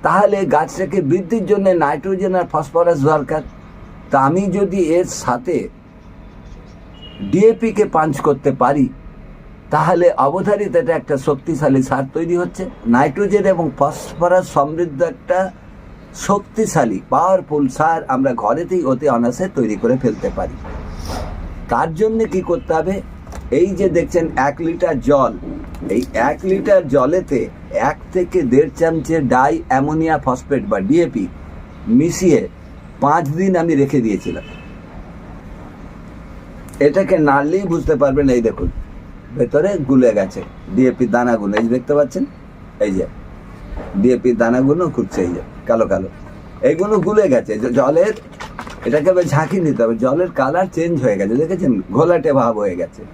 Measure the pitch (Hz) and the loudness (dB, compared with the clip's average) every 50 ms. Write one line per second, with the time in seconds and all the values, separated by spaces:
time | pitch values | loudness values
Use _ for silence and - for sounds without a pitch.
0 | - 151 165 190 208 202 202 196 190 143 135 147 160 - - - 185 143 170 190 | 2 2 4 4 4 4 4 2 0 2 2 2 0 0 -4 -6 -6 -2 -2 -2
1 | 156 135 170 196 190 175 233 226 185 - 208 202 196 190 185 170 151 139 151 151 | 0 2 0 0 0 -2 -2 -2 0 0 0 2 4 2 2 4 2 0 0 -2
2 | - 190 190 180 196 190 185 185 175 - - 151 156 - - 170 175 175 170 143 | -2 -4 -2 -2 -2 0 0 0 -2 0 -2 -4 -4 0 0 2 4 4 2 4
3 | 135 151 156 151 135 - 156 156 - - - - - - - - - - - - | 4 2 2 2 0 -2 -4 -6 -6 -8 -18 -20 -20 -20 -20 -20 -20 -20 -20 -20
4 | - - - 135 131 139 160 185 202 196 175 202 202 180 185 196 175 151 165 175 | -6 0 2 4 4 4 2 2 0 0 0 0 0 0 2 0 2 2 2 2
5 | 185 - - - - - 123 123 127 180 170 123 95 - - - - - - - | 2 0 -6 -6 -4 -2 -2 -2 -2 -2 -2 -2 -4 -6 -12 -18 -20 -20 -20 -20
6 | - - - - - - - - - - - - - - - - - - - - | -20 -20 -20 -20 -20 -20 -20 -20 -20 -20 -20 -20 -20 -20 -20 -20 -20 -20 -20 -20
7 | - - - - 98 101 113 180 208 226 226 - 226 226 202 202 208 196 - 165 | -20 -20 -14 -12 -6 0 2 6 6 6 6 4 0 -2 2 0 0 2 2 0
8 | 156 160 139 139 - 156 143 135 - 143 131 135 127 127 147 147 131 - - - | 2 2 -2 0 0 0 0 2 0 -2 0 2 2 2 4 2 0 0 -2 -10
9 | - - - - - - - - - - - - - - - 151 156 165 185 170 | -18 -18 -18 -18 -20 -20 -20 -20 -20 -20 -20 -20 -8 -2 0 0 2 2 2 4
10 | 175 170 - - 131 139 156 190 190 202 202 202 208 190 - 170 - 160 165 151 | 4 4 4 4 0 0 0 0 0 0 0 0 0 0 0 0 2 2 -2 -2
11 | - - 147 135 - - 143 139 - - 160 131 156 135 135 135 131 - 139 131 | -2 -2 -4 -2 0 -2 -2 -2 -2 -6 -4 0 2 4 4 4 2 2 0 -2
12 | 135 135 - 156 170 165 175 175 180 175 - - 190 165 - - - 233 - 247 | -2 -4 -4 -4 -2 0 0 0 0 -4 -6 -8 -10 -10 -10 -8 0 2 4 4
13 | 285 160 135 - 202 190 190 208 185 190 190 170 165 147 - - 143 147 143 - | 4 2 2 0 0 2 2 2 4 2 2 2 0 -4 0 0 0 0 0 -6
14 | - - - 151 170 175 180 185 - - - 151 143 151 156 160 175 165 143 131 | -12 -14 -4 0 2 4 4 2 2 2 0 0 0 0 0 -4 -4 -4 0 -2
15 | 175 165 160 - - - - 185 190 185 - - - - - - - - - - | -2 -2 -2 -10 -4 -2 0 0 0 -2 -6 -14 -20 -20 -20 -20 -20 -20 -20 -20
16 | - - - - - - 202 202 196 - - 220 220 - - 160 147 - - - | -20 -20 -16 -10 -2 0 0 0 0 -4 -2 -2 -2 0 2 2 2 2 0 -4
17 | - - 127 139 165 185 190 185 151 - 151 147 143 127 131 - 151 165 165 160 | -4 0 0 2 4 4 2 2 0 -2 0 0 0 0 0 0 2 2 2 0
18 | 151 - 131 123 135 135 120 113 104 104 123 156 175 170 185 180 156 131 131 120 | -2 -2 0 0 2 0 0 0 0 0 0 0 -2 -2 -2 0 0 0 0 0
19 | 151 143 123 117 120 120 127 - 185 185 - 147 120 107 107 101 110 120 127 131 | 2 0 2 2 2 0 0 -2 -6 -4 -2 -2 0 0 -2 0 0 0 0 2
20 | 127 117 101 - - 98 - 95 90 - - - - - - - - - - - | 0 -2 -2 -2 -6 -6 -4 -4 -6 -6 -8 -12 -12 -12 -12 -12 -10 -12 -12 -12
21 | - - - - - - - - - - - - - - 120 120 151 165 160 160 | -10 -10 -8 -8 -8 -8 -10 -10 -10 -12 -12 -12 -6 -2 0 0 0 -2 0 0
22 | 214 220 220 226 220 214 185 190 139 135 175 139 - - 165 165 156 180 196 196 | 0 2 2 0 0 0 0 -2 0 0 -2 -2 0 -2 -2 0 0 -2 -4 -4
23 | - - - - - - - - - - 123 139 175 196 190 165 196 180 143 170 | -6 -12 -16 -16 -16 -14 -14 -14 -6 -2 2 2 2 2 2 0 0 2 2 2
24 | 156 139 - 175 165 156 - 131 131 143 139 - 170 160 170 175 180 170 156 127 | 0 2 0 0 0 0 0 0 0 0 0 -2 -4 -4 -2 0 0 0 0 0
25 | 113 131 147 139 131 113 101 90 - - - - - - - - - - 98 117 | 2 4 4 4 4 2 0 -6 -10 -12 -12 -12 -12 -14 -14 -12 -6 -2 -2 -2
26 | 127 - - 110 117 139 151 - - 190 190 196 - 214 202 185 170 139 135 143 | -2 -2 -2 0 0 0 0 -2 -2 -2 0 0 4 4 4 4 4 4 2 2
27 | - 147 165 185 175 - 147 120 85 - - - - - - - 113 139 151 - | 4 4 2 0 0 0 -2 -2 -2 -4 -8 -16 -16 -6 -4 -2 0 0 -2 -4
28 | - - - 185 180 175 - 180 151 120 120 135 156 143 - - 165 165 160 160 | -12 -4 -2 -2 -2 0 0 0 2 4 4 4 4 4 2 0 0 2 2 0
29 | 131 - 160 160 143 120 123 127 135 147 165 160 - - 131 131 143 151 156 156 | -2 0 0 0 2 2 4 4 4 4 2 -2 -2 0 0 2 2 2 0 0
30 | 160 160 156 147 - 131 123 127 - - 143 127 101 101 107 98 95 101 143 170 | 0 0 0 0 0 -2 -2 -2 -2 -2 -2 -2 0 -2 -2 -2 2 2 4 4
31 | 170 151 - 113 95 - - - - - - - - - - - - 107 113 127 | 4 2 0 -4 -6 -6 -10 -16 -16 -16 -16 -16 -18 -18 -18 -12 -2 2 4 4
32 | 156 175 170 - 185 180 147 110 95 - - - - - - - - - - - | 4 4 0 2 4 4 4 4 2 -2 -12 -18 -20 -20 -20 -20 -20 -20 -6 -2
33 | - 143 151 170 165 135 147 170 190 196 185 170 165 170 160 139 139 135 - 139 | 2 2 2 2 0 -2 -2 0 0 2 2 2 2 2 2 2 2 2 2 0
34 | 113 110 101 92 - - - - - - - - - - - - - - - - | 2 2 -2 -2 -4 -6 -8 -8 -10 -12 -16 -16 -16 -16 -18 -18 -18 -18 -18 -18
35 | - - - - - - - - - - - - - - - - - - - - | -16 -16 -18 -18 -18 -18 -18 -18 -16 -18 -18 -16 -18 -18 -18 -18 -18 -18 -18 -18
36 | - - - - - - - - - - - - - - - - 139 147 147 190 | -18 -18 -18 -18 -18 -16 -18 -18 -18 -18 -18 -18 -18 -16 -2 2 2 2 4 2
37 | 190 - 185 165 151 143 139 143 143 151 170 190 202 175 165 160 131 156 156 131 | 2 2 2 2 4 4 4 2 2 2 0 -2 0 0 -2 -2 0 0 2 2
38 | 143 139 135 147 143 135 123 123 113 110 101 - 87 80 - - - - - - | 2 2 2 2 2 4 2 2 2 0 -2 -2 -6 -6 -6 -8 -12 -12 -14 -18
39 | - - - - - - 123 - - 123 - 147 170 196 202 175 139 131 139 127 | -18 -18 -20 -20 -18 -14 -4 -2 -2 0 2 2 2 2 0 -2 0 2 4 6
40 | 127 117 107 104 95 95 - 95 92 - - - - - 95 113 131 127 117 - | 6 6 4 2 -2 -2 -4 -10 -12 -12 -16 -18 -14 -4 0 2 4 2 2 0
41 | 123 107 104 120 120 123 117 110 101 98 101 107 117 113 120 127 123 - 143 147 | -2 0 2 0 2 2 0 0 0 -2 0 0 0 0 0 -2 0 0 2 2
42 | 147 - - 185 269 285 - - - - - - - - - - 104 107 95 92 | 2 0 -2 -6 -6 -6 -8 -18 -20 -20 -20 -20 -20 -20 -6 -4 -2 -2 0 -2
43 | 87 - - - - - - - - - - - - - - - - - - 98 | -4 -4 -8 -16 -18 -18 -18 -18 -18 -18 -18 -18 -14 -12 -12 -12 -12 -6 -2 2
44 | 101 123 127 113 - 127 120 107 117 117 123 127 135 135 151 175 180 156 - - | 4 4 4 4 2 0 2 2 2 2 2 2 4 2 2 2 0 -2 -2 -4
45 | 101 98 - - 92 87 87 78 - - - - - - 117 113 113 - 95 87 | -4 -4 -2 -4 -2 -2 -4 -6 -8 -12 -16 -14 -2 0 0 0 2 0 0 -2
46 | 92 - - - - - - - - - - - - 139 156 160 190 208 214 196 | -2 -6 -12 -16 -18 -18 -18 -18 -18 -18 -10 -2 0 0 2 2 0 2 2 2
47 | 151 180 208 208 208 165 127 113 101 - 107 107 113 127 123 143 127 135 151 165 | 2 2 2 4 4 4 2 2 2 -2 -4 -4 -2 0 2 2 2 4 4 4
48 | 185 214 208 - - - - - - - - - - - - - - 117 127 156 | 2 2 0 -6 -10 -18 -18 -16 -16 -16 -14 -16 -16 -16 -16 -6 -4 0 0 2
49 | 143 180 185 180 175 143 131 147 160 156 190 190 170 151 127 104 117 113 117 110 | 2 4 2 2 2 2 2 0 0 0 0 0 0 0 2 2 2 0 2 0
50 | 117 127 139 165 180 175 170 - 131 131 151 175 190 180 - 165 165 170 170 143 | 0 0 2 0 -2 -2 0 -2 -2 0 0 0 -2 -2 -2 -4 -2 0 0 0
51 | 127 117 101 95 98 101 113 131 160 160 190 175 185 139 117 98 92 - 95 123 | 0 0 0 0 0 0 0 0 0 0 -2 -2 0 0 0 0 -2 -2 2 2
52 | 160 170 175 160 - 160 139 135 117 117 113 107 104 98 87 90 85 82 - - | 4 4 4 2 2 2 2 2 2 2 0 0 -2 -2 -2 -4 -6 -8 -8 -18
53 | 98 - | -20 -20